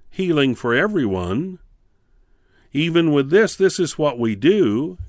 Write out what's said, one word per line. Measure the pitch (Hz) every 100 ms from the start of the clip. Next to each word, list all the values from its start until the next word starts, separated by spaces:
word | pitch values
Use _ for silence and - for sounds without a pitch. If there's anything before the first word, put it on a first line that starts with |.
| -
healing | - 185 151 135 113
for | 120
everyone. | 120 208 202 110 92 87 107 185 185 - _ _ _ _ _ _ _ _ _ _
Even | 139 165 165 165
with | 143 135
this, | 196 220 -
this | 190 -
is | 165 -
what | - 120
we | 113
do. | 101 143 208 131 107 165 185